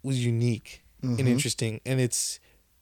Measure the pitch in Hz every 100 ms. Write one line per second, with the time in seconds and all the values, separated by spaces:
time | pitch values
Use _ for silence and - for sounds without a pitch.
0 | 139 131 120 117 120 110 - - _ -
1 | 131 120 127 123 120 - 117 110 123 131
2 | 123 - - - _ _ _ _